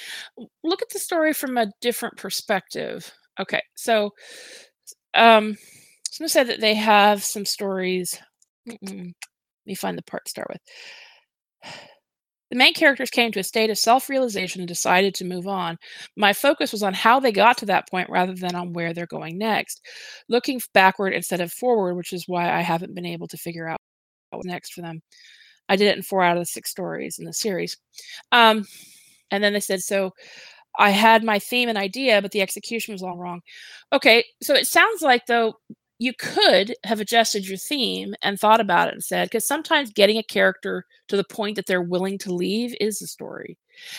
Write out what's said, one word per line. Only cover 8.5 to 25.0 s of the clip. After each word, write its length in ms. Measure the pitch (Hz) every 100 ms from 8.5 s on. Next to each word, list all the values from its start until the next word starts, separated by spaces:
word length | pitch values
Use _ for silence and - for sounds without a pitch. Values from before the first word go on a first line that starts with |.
| _ 240
Mm-mm. 380 | 233 190 190 180
Let 600 | - - _ _ _ -
me 80 |
find 220 | 190 190 175
the 40 |
part 220 | - - -
to 40 |
start 180 | - -
with. 100 | - _ - - - - _ _ _ _ _
<sighs> 280 | - - - _ _ _ _ _ -
The 60 | 247
main 160 | 294
characters 360 | 339 311 262 254
came 220 | - 233
to 80 | 208
a 40 |
state 260 | 185 226 220
of 80 | 202
self-realization 800 | 226 254 - 269 247 196 185 185
and 80 | 175
decided 460 | 170 - 180 196 190
to 80 |
move 240 | 180 180 185
on. 280 | 196 170 165 - - - -
My 160 | 202
focus 380 | 202 285 311 302
was 100 | 208
on 100 | 202
how 240 | 190 226 262
they 140 | 262
got 240 | 196 220 254
to 80 | 202
that 220 | 180 -
point 180 | 185 -
rather 240 | 180 185
than 200 | 185 180
on 180 | 175 175
where 200 | 170 170
they're 120 | 175 170
going 320 | 156 156 175
next. 460 | 220 208 - - - - - - -
Looking 280 | 240 - 254
f-, 100 | -
backward 400 | 196 190 185 190
instead 260 | - 170 175
of 120 | 170
forward, 420 | - 247 226 180 180
which 160 | 170
is 160 | 180 165
why 240 | 175 175
I 80 | 170
haven't 340 | 175 170 180
been 120 | 180 175
able 200 | 170 170
to 80 | 165
figure 280 | 170 170 165
out 100 | 160 _ _ _ _ _
what's 160 | - 185
next 260 | 175 -
for 80 | -
them. 180 | 170 165